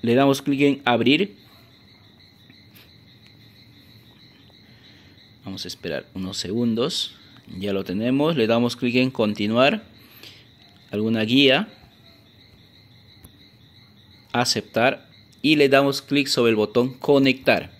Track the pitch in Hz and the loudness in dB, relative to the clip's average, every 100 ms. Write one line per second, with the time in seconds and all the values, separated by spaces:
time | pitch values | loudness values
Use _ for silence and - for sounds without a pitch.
0 | 117 120 139 139 143 139 139 139 - 120 | 2 2 2 0 -2 0 0 0 0 0
1 | 117 151 202 - _ _ - _ _ _ | 2 2 0 -8 _ _ -20 _ _ _
2 | _ _ _ _ _ - - - - - | _ _ _ _ _ -20 -20 -20 -20 -20
3 | - - - - - _ - - - - | -20 -20 -20 -20 -20 _ -20 -20 -20 -20
4 | - - - _ - _ - - - - | -20 -20 -20 _ -20 _ -20 -20 -20 -20
5 | - - _ - - 95 95 - 92 71 | -20 -20 _ -20 -16 -14 -14 -12 -10 -10
6 | - 95 92 92 87 110 120 110 139 - | -10 -12 -10 -10 -8 -4 -2 -2 -4 -4
7 | - - - - - 90 101 98 95 92 | -10 -12 -20 -20 -20 -10 -6 -6 -6 -4
8 | 117 135 151 160 110 117 120 117 123 123 | -2 0 0 0 0 2 0 -2 -2 0
9 | 127 131 107 104 104 113 135 214 - - | -2 0 -4 -2 -2 2 2 0 -10 -20
10 | - - - - - _ _ _ _ 104 | -20 -20 -20 -20 -20 _ _ _ _ -6
11 | 110 113 110 127 139 135 220 - - _ | -2 -2 0 4 4 2 -2 -12 -20 _
12 | _ _ _ _ _ _ _ _ _ _ | _ _ _ _ _ _ _ _ _ _
13 | _ - - _ _ _ _ _ _ _ | _ -20 -20 _ _ _ _ _ _ _
14 | _ - _ 120 123 117 - - 123 - | _ -20 _ -4 -2 -2 -4 0 0 0
15 | - - _ _ 143 156 139 135 139 139 | -14 -20 _ _ 0 4 4 4 2 -2
16 | - 143 139 - 117 107 107 123 127 131 | -4 -4 -2 0 2 2 0 0 -2 -4
17 | - 143 135 131 - 101 82 | 0 4 4 0 2 0 -2